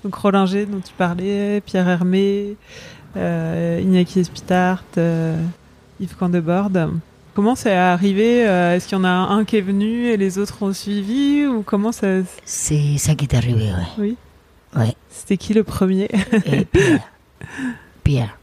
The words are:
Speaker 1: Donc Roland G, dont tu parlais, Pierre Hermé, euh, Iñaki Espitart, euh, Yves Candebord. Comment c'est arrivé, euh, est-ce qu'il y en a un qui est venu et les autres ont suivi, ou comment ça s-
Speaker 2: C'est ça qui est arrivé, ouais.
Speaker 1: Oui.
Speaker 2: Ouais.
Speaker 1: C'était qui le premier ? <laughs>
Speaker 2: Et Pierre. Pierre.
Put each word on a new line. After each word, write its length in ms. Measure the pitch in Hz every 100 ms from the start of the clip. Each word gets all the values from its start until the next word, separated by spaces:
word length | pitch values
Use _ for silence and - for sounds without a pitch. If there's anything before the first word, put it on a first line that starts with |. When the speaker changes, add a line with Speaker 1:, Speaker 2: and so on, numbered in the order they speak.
Speaker 1:
Donc 100 | 202
Roland 300 | - 202 196 190
G, 200 | 196 208
dont 120 | 202
tu 120 | 185 -
parlais, 640 | 180 175 190 202 202 208
Pierre 260 | - 185 180
Hermé, 680 | 175 180 190 196 202 202 208 - - - - - 190
euh, 640 | 175 170 165 170 170 170
Iñaki 380 | 185 185 180 185
Espitart, 640 | 175 - - 180 180 185 - -
euh, 380 | 170 165 160 160 165 170 - - _ -
Yves 140 | 190 -
Candebord. 540 | 180 175 160 175 202 185 156 170 - _ -
Comment 200 | - 208
c'est 180 | 254 240
arrivé, 720 | 190 180 175 196 196 226 240 226
euh, 280 | 180 175 175
est-ce 120 | 185
qu'il 100 | 196
y 20 |
en 40 |
a 40 | 185
un 360 | 180 185 202
qui 120 | 214 220
est 40 |
venu 440 | 190 196 208 233 240
et 100 | 220
les 220 | 196 185
autres 240 | 202 -
ont 100 | 196
suivi, 760 | 196 202 208 196 254 285 285 285
ou 160 | 233
comment 300 | 202 202 208
ça 160 | 233 196
s- 180 | 185 185 -
Speaker 2:
C'est 540 | - - - 151 147 143
ça 160 | -
qui 100 | 147
est 100 | 139
arrivé, 300 | 131 117 117
ouais. 220 | 107 90 85 -
Speaker 1:
Oui. 180 | 208 240 - _ _ _ _ 147
Speaker 2:
Ouais. 180 | 113 - _
Speaker 1:
C'était 280 | - - 196
qui 160 | -
le 100 | 214
premier ? 440 | 208 - 190 190 202 202 196
<laughs> 180 | 220 175
Speaker 2:
Et 120 | 139 -
Pierre. 340 | - 403 151 - _ _ _ - - 262 233 - -
Pierre. 320 | - 139 110 -